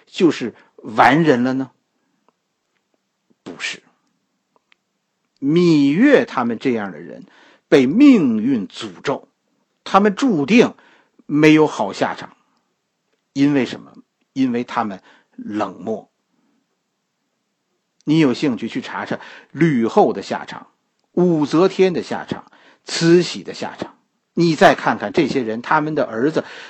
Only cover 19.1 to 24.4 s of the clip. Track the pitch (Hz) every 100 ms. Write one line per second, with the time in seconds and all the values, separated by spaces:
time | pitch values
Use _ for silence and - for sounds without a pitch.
19.1 | - - - - 139 165 131 113 214 160
20.1 | 98 - 98 - - - _ _ _ _
21.1 | - 180 160 139 151 190 - 190 156 101
22.1 | 104 76 - - _ _ _ - - 165
23.1 | 175 170 104 82 - 107 - - - _
24.1 | _ _ -